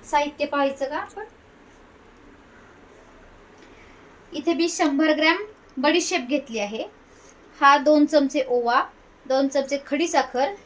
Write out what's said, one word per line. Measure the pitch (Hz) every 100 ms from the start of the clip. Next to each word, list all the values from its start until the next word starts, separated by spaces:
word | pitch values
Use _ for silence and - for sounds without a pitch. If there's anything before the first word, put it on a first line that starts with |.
| -
साहित्य | 294 294 - 294
पाहायचं | 285 277 269 269
का | 311
आपण? | 392 - 440 - - - - - - - - - - - - - - - - - - - - - - - - - - - - - -
इथे | 339 330
मी | 294 330
शंभर | - 311 277 311
ग्रॅम | 302 311 370 427 - - -
बडीशेप | 294 339 330 359
घेतली | 247 277 254 226
आहे. | 202 226 370 - _ - - - - -
हा | 277 285
दोन | 269 302 294
चमचे | 302 277 294 254
ओवा, | 247 233 247 - - - - -
दोन | 269 269
चमचे | 277 269 277 -
खडीसाखर | 285 330 302 262 247 285 403